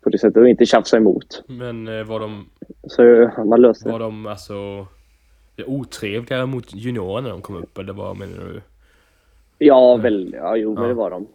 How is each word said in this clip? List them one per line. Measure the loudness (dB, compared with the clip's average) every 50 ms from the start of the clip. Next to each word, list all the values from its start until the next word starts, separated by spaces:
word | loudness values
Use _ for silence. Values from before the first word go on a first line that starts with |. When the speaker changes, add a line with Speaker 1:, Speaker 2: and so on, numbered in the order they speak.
Speaker 1:
på | _ -4
det | -4 2
sättet | 0 2 4 6 6
och | 6
inte | 6 4 4
tjafsa | 4 4 2 2 2 2
emot. | 2 4 2 2 0 -4 _ -20 -20 -18
Speaker 2:
Men, | _ -16 -14 -12 -12 -12 -12 -12 -10
eh, | -10 -10 -10
var | -10 -10 -10
de, | -10 -10 -14 -16 -18 _ _ _ -20 _ -20 _ -20
Speaker 1:
Så, | -20 0 4 6 8 8 8 6
eh, | 2 2 -4 -2
man | 0 4 6
löste | 6 6 4 0 -6 -8
det. | -8
Speaker 2:
var | -8
de | -8 -10 -10 -12 -12
alltså, | -14 -14 -14 -14 -14 -14 -12 -12 -12 -12 -14 -14 -16 _ _ _ _ _ _ _ _ _ _ _ _ _
ja, | -16 -10
otrevliga | -8 -8 -8 -8 -10 -14 -10 -10 -8 -8 -8 -8 -6 -6 -6 -4
mot | -6 -6 -10 -12 _ -18
juniorerna | -12 -10 -8 -8 -6 -6 -6 -8 -8
när | -8 -10
de | -12 -14 -14
kom | -14 -14
upp, | -14 -14 _ _ -16
eller | -14 -14 -12
vad | -12 -12 -12 -12 -14
menar | -14 -16 -16 -16 -16
du? | -16 -16 -18 -20 _ _ _ _ _ _ _ _ _ _ _ _ _ _ _ _ _ _ _
Speaker 1:
Ja, | 6 6 8 8 8 6 6
Speaker 2:
Mm. | 4 2
Speaker 1:
väl, | 0 -2 -2 -4 -8 -12 -10
ja, | -8 -4 -4
jo, | -4 -4 -4 -4
men | -4 -4
Speaker 2:
Ja. | -4
Speaker 1:
det | -4
var | -4 -4 -6
de. | -6 -10 -14 -16 _